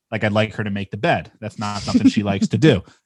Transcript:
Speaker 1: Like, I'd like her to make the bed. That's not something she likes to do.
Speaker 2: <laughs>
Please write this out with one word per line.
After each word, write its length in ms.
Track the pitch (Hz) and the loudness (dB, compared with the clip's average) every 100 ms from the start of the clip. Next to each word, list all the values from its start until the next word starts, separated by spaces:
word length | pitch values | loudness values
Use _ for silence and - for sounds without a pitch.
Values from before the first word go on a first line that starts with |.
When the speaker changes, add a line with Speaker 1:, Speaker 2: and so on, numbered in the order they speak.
| - | -10
Speaker 1:
Like, 120 | 110 107 | -4 0
I'd 80 | |
like 200 | 104 110 - | 0 0 -4
her 80 | |
to 60 | 107 | -6
make 220 | 101 98 | -6 -8
the 60 | 104 | -4
bed. 340 | - - - - | 0 0 -2 -14
That's 180 | 107 - | -14 -8
not 240 | 104 104 | -8 -6
something 260 | - 240 - | -2 4 4
she 120 | - | 2
likes 240 | 101 101 220 | 0 -2 0
to 80 | 110 | 2
do. 260 | 151 95 - | 4 4 0
Speaker 2:
<laughs> 60 | _ | _